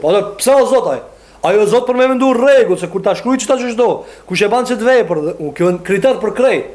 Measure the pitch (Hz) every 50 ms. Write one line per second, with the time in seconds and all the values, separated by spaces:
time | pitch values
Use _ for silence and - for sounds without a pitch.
0 | - 151 185 202 - - - - - 254 277 277 247 - 262 247 220 160 135 117
1 | - - - - - - - - - 160 190 208 214 180 202 254 247 - 247 247
2 | 254 262 262 247 269 269 254 233 254 277 277 262 226 175 185 - 180 165 170 190
3 | 185 202 185 190 - 233 262 262 - - 269 247 240 247 226 226 240 208 147 -
4 | - - - - - - 180 185 208 196 226 254 247 240 247 208 226 247 262 240
5 | 208 165 175 156 147 165 - - 156 147 135 - 175 180 180 175 175 - 196 190
6 | - 262 254 254 220 208 202 - 247 254 190 139 - -